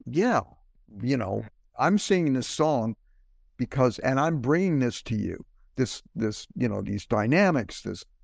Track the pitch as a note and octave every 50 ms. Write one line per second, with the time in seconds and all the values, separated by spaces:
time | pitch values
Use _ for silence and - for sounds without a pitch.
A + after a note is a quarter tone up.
0 | - A#2+ A#2+ D#3 G#3 B3 A3 C#3 - - - _ _ _ _ _ _ - A2 G2+
1 | G#2+ B2 C#3 B2+ G#2+ F#2 G2+ A2 A2+ G#2+ - _ _ _ _ - B2+ D#3+ G3 G#3
2 | - - G3+ F#3 E3+ D3 C3 C3 A#2 - - - D#3 D#3 D3+ B2+ A2 A2+ A2+ -
3 | _ _ _ _ _ _ _ _ _ _ _ - B2+ - - C3 C3 B2 G#2+ -
4 | - B2+ C3+ C3+ D3 E3 E3 D3 A2+ B2+ D3+ E3+ G3 F#3+ E3 C#3 B2+ A#2+ - -
5 | - - A2 G#2+ G2 F2+ F2 - - _ _ _ _ _ _ - C3 - - -
6 | - - - - A2+ G#2+ G#2+ - - - - - B2 A#2 G2+ G2+ G2+ G2+ G2+ G#2
7 | - - A#2 G#2+ G#2 A2+ C#3 F3 G#3 F#3+ E3+ C3+ G#2+ - - - - G#2+ F#2+ -
8 | - _ _ _